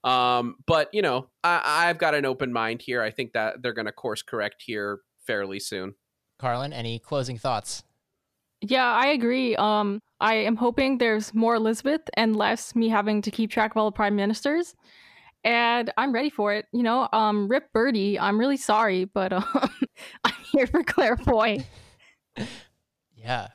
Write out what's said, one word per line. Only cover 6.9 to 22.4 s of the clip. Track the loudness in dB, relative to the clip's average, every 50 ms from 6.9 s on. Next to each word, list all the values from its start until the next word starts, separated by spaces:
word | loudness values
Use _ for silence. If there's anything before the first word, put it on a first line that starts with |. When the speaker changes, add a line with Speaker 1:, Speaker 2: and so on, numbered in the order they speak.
| -8 -10
Speaker 2:
closing | _ -6 -4 -4 -4 -4 -8 -6
thoughts? | -4 -2 -2 -2 -4 -8 -14 -14 _ _ _ _ _ _ _ _ _ _ _ _ _ _ _ _
Speaker 3:
Yeah, | -4 0 0 2 2 2
I | 2 2 4
agree. | 4 2 2 2 0 2 2 0 0 0
Um, | 2 2 2 2 2 0 0 -4 -6 _ _ _ _
I | 0 2 2
am | 2 2 0 0
hoping | 2 0 0 2 2 2 2 2 2
there's | 2 2 2 0 -2 -2 0
more | 2 2 4 2
Elizabeth | 2 2 0 0 0 0 0 0 0 -4 -4 0
and | 2 2 2 2
less | 2 2 0 0 -2 -6 -4 0
me | 0 2 4
having | 2 2 2 2 0 0 -2
to | -2
keep | -2 -2 -2 0
track | 0 0 0 2
of | 2
all | 0 0
the | 0 0
prime | 0 0 2 2
ministers. | 2 0 0 -2 -2 -2 -2 0 0 -2 -4 -10 _ _ -20 -20 -20 -20 -20 -20 -20 _ -20 _ _ -2
And | 0 2 2 2 2 2 0 0 -2 -2
I'm | -2 0 0 0
ready | 0 0 -2
for | 0 0 0 0 0
it. | -2 -4 _
You | -2 0 2
know, | 2 2 2 0 0
um, | 2 2 2 2 2 0 0 2
rip | 0 0 -2 _ 0
Birdie. | 2 2 2 2 2 2 0 0
I'm | 0 0 0 2 2
really | 2 2 0
sorry, | 0 2 2 2 4 4 2 2 0 -2
but, | -2 _ -2 -2 0 0
<laughs> |
um, | -2 -2 0 0 0 0 -2 -2 -6 -8 -8 _ -20 -20 -20 -14 -4 -4
I'm | -4 -4 -4 -6 0 2
here | 2 2
for | 2 0 0 0
Claire | 0 0 2 2 2 2
Foy. | 0 2 2 2 4 4 2 0 -2 -6 -10 -16 -20 -20 -20 _ _ _ _ _ _ _ _ _ -10